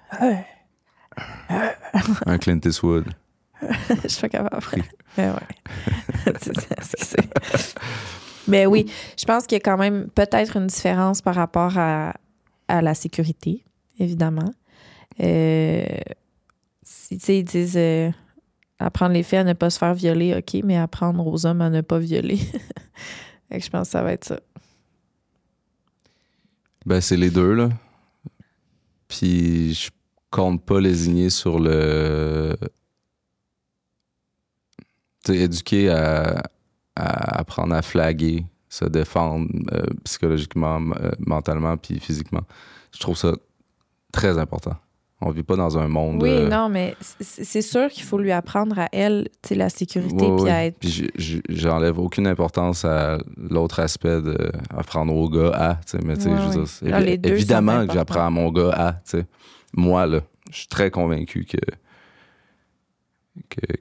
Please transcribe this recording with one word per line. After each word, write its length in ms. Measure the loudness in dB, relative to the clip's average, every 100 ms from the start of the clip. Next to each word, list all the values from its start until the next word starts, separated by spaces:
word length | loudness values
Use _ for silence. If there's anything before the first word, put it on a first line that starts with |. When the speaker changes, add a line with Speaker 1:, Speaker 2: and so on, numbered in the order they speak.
| -16
Speaker 1:
Ah 160 | -2 0
ouais ! » 200 | 0 -6 -18 _ _ _ _ _ -16 -14 -14 -6 -4 -2 -6 -4 -2 0 0 0
Speaker 2:
Un 120 | 0
Clint 220 | 2 2
Eastwood. 400 | 2 0 2 0 -2 -8 _ _ _ _
Speaker 1:
<laughs> 0 | -6 -4 -2 -2
Je 60 | -2
suis 120 | -4
pas 60 | -4
capable. 360 | -2 -4 -6 -6 -6 -6
Speaker 2:
<laughs> 280 | -12 _ -2
Speaker 1:
Mais 100 | -2
ouais. 60 | -2 -8 -16 -14 -10 -4 -4 -4 -2 -2
<laughs> 60 | -2
C'est 140 | -4 -8
ça 160 | -6 -10
ce 140 | -8 -8
que 80 |
c'est. 240 | -4 -2 -2 -4 -4 -4 -4 -10 -12 -10 -12 -16 -18 -8 2
Mais 180 | 4 6
oui, 240 | 4 2 -6 -16 -6
je 60 | 0
pense 200 | 0 0
qu'il 100 | 0
y 40 |
a 0 |
quand 160 | 2 2
même 320 | 2 0 -2
peut-être 420 | 0 2 2 0 0
une 120 | -2
différence 520 | -2 0 2 2 0
par 140 | 0
rapport 420 | 0 0 2 2 2
à, 380 | 0 0 -4 -8 _ _ _ _ -2
à 120 | 2
la 120 | 2
sécurité, 720 | 0 -4 -2 -2 -2 -6 -6 -10 _ _ -4
évidemment. 520 | -2 0 0 0 -2 -6 _ _ -20 -20 -16 -2
Euh, 640 | 2 4 4 2 2 0 -2 -6 -10 -14 _ _ _ _ _ _
si, 360 | -20 -20 -14 -6
tu 60 | 0
sais, 120 | 0
ils 40 |
disent, 320 | 2 -2 0 2
euh, 340 | 2 2 0 -2 _ _ _ _ _ -8
apprendre 340 | -6 0 2
les 100 | 2
filles 160 | 2 2
à 40 |
ne 80 | 2
pas 160 | 2 0
se 80 | 2
faire 140 | 0
violer, 420 | 2 2 2 2 0
ok, 240 | -2 -2
mais 140 | 0 2
apprendre 480 | 0 -2 -2 0 -2
aux 180 | 0
hommes 160 | 0 2
à 80 | 2
ne 100 | 0
pas 180 | 0 -2
violer. 380 | 0 -2 0 -2
<laughs> 1120 | -2 -8 -12 -16 -20 -20 -18 -16 -20 -20 _
Fait 100 | -10
que 60 |
je 60 | -6
pense 180 | -6 -4
que 40 |
ça 100 | -2
va 100 | -2
être 120 | -4
ça. 160 | -6 -10 -12 -20 -20 _ _ _ _ _ _ _ _ _ _ _ _ _ _ _ _ _ _ _ _ _ 2
Speaker 2:
Ben, 140 | 2
c'est 160 | 4 4
les 140 | 6
deux, 220 | 6 6
là. 140 | 6 4 0 -6 _ _ _ -20 -20 _ _ _ _ _ _ _
Puis 640 | -2 2 4 4 2 2
je 160 | -2 -6 -12 _ _ _
compte 340 | 0 2 0
pas 160 | 2 4
lésigner 480 | 4 4 2 2 2
sur 280 | 0 0 2
le, 1000 | 4 4 2 2 2 0 0 0 -2 -2 -6 -12 _ _ _ _ _ _ _ _ _ _ _ _ _ _ _ _ _ _ _ -20 _ _ _ _
tu 80 | 0
sais, 60 | 2
éduquer 520 | 2 0 0 2 4
à, 520 | 4 2 2 0 -2 -6 -14 _ _ _ -6
à 420 | -4 -2 -2 -4
apprendre 340 | -4 -4 -2
à 80 | -2
flaguer, 640 | 0 0 0 2 0 0 -4 -12 _
se 160 | -6
défendre, 640 | -2 0 0 0 0 -2 -2 -4 -4
euh, 100 | -2 -2 -4
psychologiquement, 720 | -8 -2 0 0 -2 -2 0 0
m-, 180 | -2 -2
euh, 100 | -4 -2 -2
mentalement, 500 | -2 0 -2 0 -2
puis 220 | -4 -8
physiquement. 420 | -4 -6 -4 -6 -8 -14 -20 -20 _
Je 60 | -8
trouve 160 | -6 0
ça 160 | 0 -2 -6 _ _ _ _ _ _
très 260 | 0 2 2
important. 380 | 0 -4 -8 -10 -12 _ _ _
On 100 | -6
vit 120 | -4
pas 140 | -2 0
dans 200 | 2 0
un 100 | 0
monde, 340 | 0 0 0
Speaker 1:
Oui, 80 | 2
Speaker 2:
euh, 180 | 4 2
Speaker 1:
non, 200 | 2 0
mais 260 | -2 -4 -6
c-, 240 | -14 -14
c-, 200 | -14 -12
c'est 180 | -6 -4
sûr 260 | -2 0 0
qu'il 160 | -2
faut 140 | -4 -2
lui 120 | 0
apprendre 480 | 0 0 -2 0 0
à 100 | -2
elle, 360 | 0 2 0 -2 -8
tu 60 | -4
sais, 60 | 0
la 120 | 0
sécurité, 580 | -2 -4 -2 -2 2 4
Speaker 2:
Ouais, 80 | 4
Speaker 1:
puis 80 |
Speaker 2:
ouais. 60 | 4
Speaker 1:
à 140 | 2 0
être 120 | -2
Speaker 2:
Puis 120 | -4
je, 140 | -2 -4 -4
je, 220 | -4 -4 -4
j'enlève 500 | -2 2 4 2 2
aucune 300 | 0 0 2
importance 560 | 2 0 2 0 0
à 340 | 0 2 2 -2 -6 -10
l'autre 440 | -2 0 0 0
aspect 400 | -2 0 0 0
de 300 | 0 -2 -2 -4 -8
apprendre 420 | -8 -6 -2 0 0
aux 120 | 2
gars 220 | 2 2
à, 200 | 2 0
tu 60 | 0 -4
sais, 120 | -6
mais 100 | -2 -2
tu 60 |
sais, 60 | 0
Speaker 1:
Ouais, 60 | 2
Speaker 2:
je 60 |
veux 60 | 2
Speaker 1:
ouais. 40 | 0
Speaker 2:
dire, 100 | -2
c'est 240 | -4 -2
Speaker 1:
Ah, 80 | 2
Speaker 2:
évi-, 60 | 2
Speaker 1:
les 120 | 2
deux 120 | 2
sont 40 |
Speaker 2:
évidemment 380 | 2 4 4 4
que 40 | 4
Speaker 1:
importants. 160 | 2
Speaker 2:
j'apprends 320 | 0 0 0 2
à 40 |
mon 220 | 2 2
gars 180 | 4 2
à, 200 | 2 0
tu 80 | -2 -4
sais. 200 | -4 -4 _ -20 -20 _
Moi, 320 | 2 4 4 4
là, 140 | 0 -2 _ -18
je 40 | -16
suis 100 | -8
très 220 | 0 0
convaincu 520 | 2 0 0 -4 -6
que, 140 | -4 -4 -4 -8 _ _ _ _ _ _ _ _ _ _ _ _ _ _ _ -20 -14
que, 260 | -10 -8 -8